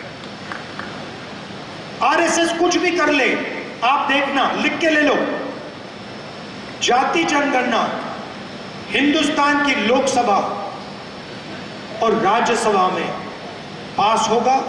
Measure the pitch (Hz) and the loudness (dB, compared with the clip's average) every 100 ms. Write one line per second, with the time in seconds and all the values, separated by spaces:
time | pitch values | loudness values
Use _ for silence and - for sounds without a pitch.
0 | - - - - - - - - - - | -12 -12 -12 -12 -10 -10 -10 -10 -10 -10
1 | - - - - - - - - - - | -10 -12 -12 -12 -12 -12 -12 -12 -12 0
2 | 233 320 330 330 339 339 349 330 349 339 | 2 4 2 2 2 2 2 4 2 2
3 | 294 285 226 - - - - - 240 277 | 4 4 2 0 -2 -6 -8 -2 2 2
4 | 277 277 277 277 190 190 285 - 320 302 | 2 0 0 0 0 2 0 2 2 4
5 | 294 - - - - - - - - - | 4 2 0 -2 -6 -8 -12 -14 -14 -14
6 | - - - - - - - - - 240 | -14 -12 -12 -12 -12 -12 -12 -4 2 4
7 | - 349 320 294 277 254 247 220 - - | 4 2 2 2 2 2 2 2 0 -2
8 | - - - - - - - - - 233 | -6 -10 -10 -12 -12 -12 -12 -12 -2 2
9 | 294 311 285 - 285 285 277 226 208 262 | 4 4 2 4 4 4 2 2 4 4
10 | 254 247 226 190 - - - - - - | 4 4 4 4 2 -4 -6 -8 -10 -12
11 | - - - - - - - - - - | -12 -12 -12 -12 -10 -10 -10 -12 -10 -2
12 | 226 - 370 233 226 226 220 202 185 175 | 0 2 4 4 2 2 2 4 2 0
13 | - - - - - - - - - - | -2 -6 -8 -10 -12 -12 -12 -12 -6 2
14 | 202 220 220 233 220 269 | 4 4 4 2 4 2